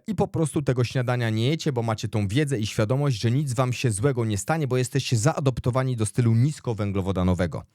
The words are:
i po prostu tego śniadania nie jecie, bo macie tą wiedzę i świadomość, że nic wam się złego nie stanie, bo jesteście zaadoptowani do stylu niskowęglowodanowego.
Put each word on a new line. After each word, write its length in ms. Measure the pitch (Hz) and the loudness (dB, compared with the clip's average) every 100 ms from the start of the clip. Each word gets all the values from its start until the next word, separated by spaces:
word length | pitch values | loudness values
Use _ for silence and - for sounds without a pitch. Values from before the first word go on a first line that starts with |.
| - | -2
i 80 | 196 | -2
po 120 | 196 | -2
prostu 340 | - 160 160 | 0 -2 0
tego 220 | 143 123 | 0 0
śniadania 460 | 120 135 123 123 117 | 0 0 0 0 0
nie 180 | 110 120 | 0 0
jecie, 220 | 160 - | 0 -2
bo 120 | 123 | -2
macie 240 | 117 107 107 | -2 -2 -2
tą 200 | 107 101 | -2 0
wiedzę 320 | 117 151 131 | 0 0 0
i 80 | 110 | -2
świadomość, 540 | - 107 131 143 113 | -2 0 2 0 0
że 100 | 117 | 0
nic 220 | 127 151 | 2 0
wam 200 | 120 127 | 0 0
się 180 | 120 123 | 0 -2
złego 340 | 98 139 127 113 | 0 0 0 0
nie 120 | 104 | -2
stanie, 300 | - 160 139 | -2 -2 0
bo 100 | 127 | 0
jesteście 400 | 123 139 - 120 | 0 -2 0 2
zaadoptowani 760 | 120 160 131 120 - 123 131 123 | 2 2 0 0 0 0 0 0
do 100 | 107 | 0
stylu 280 | - 117 113 | 2 4 4
niskowęglowodanowego. 1300 | 135 151 - 104 101 98 92 92 90 87 87 57 - | 2 0 -4 -2 -2 0 0 2 2 2 0 -4 -12